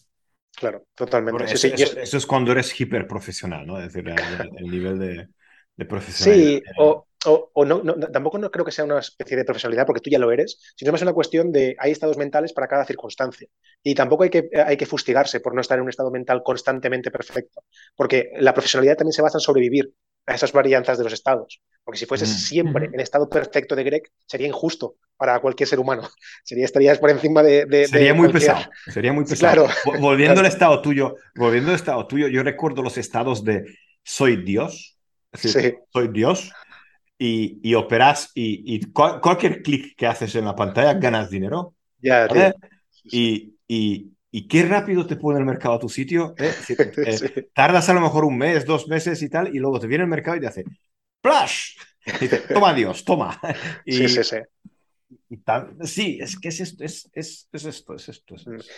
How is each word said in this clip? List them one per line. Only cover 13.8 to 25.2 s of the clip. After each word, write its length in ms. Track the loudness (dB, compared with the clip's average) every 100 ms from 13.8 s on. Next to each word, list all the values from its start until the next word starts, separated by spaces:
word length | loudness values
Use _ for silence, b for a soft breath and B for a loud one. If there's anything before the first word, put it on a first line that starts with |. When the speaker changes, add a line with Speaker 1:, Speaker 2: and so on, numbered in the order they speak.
Speaker 1:
Y 120 | -4 0
tampoco 280 | 2 2
hay 60 | 2
que, 200 | 2 0 2 2
hay 120 | 0
que 80 | -2
fustigarse 540 | -4 0 0 0 -2
por 160 | -4 -4
no 60 |
estar 160 | -2 -2
en 60 |
un 60 | -2
estado 220 | -6 -6
mental 300 | -6 -4 -2
constantemente 680 | -2 -4 -4 -4 -4 -4 -6
perfecto, 520 | -10 -8 -10 -10 -12 -20 b b -4
porque 360 | 0 0 0 2
la 140 | 2
profesionalidad 440 | 2 0 2 4 4
también 160 | 2
se 80 | 0
basa 160 | 0 0
en 40 |
sobrevivir 520 | 2 2 2 2 -2 _ _ _ -8
a 100 | -4
esas 160 | 0
varianzas 460 | 2 4 2 2 -2
de 60 |
los 100 | -4
estados. 480 | -4 -2 -2 -4 -18 _ _
Porque 160 | -16 -12
si 60 | -6
fueses 240 | -4 -4
Speaker 2:
Mm. 140 | -4 -4
Speaker 1:
siempre 420 | -2 0 -2 -4
Speaker 3:
Ujú. 40 |
Speaker 1:
en 60 | -6
estado 300 | -2 -2 0
perfecto 460 | -2 -2 -2 -2 -2
de 80 |
Greg, 200 | 0 -2 -2 _ -12
sería 200 | -8 -6
injusto 480 | -4 -6 -6 -10 -14 _
para 220 | -6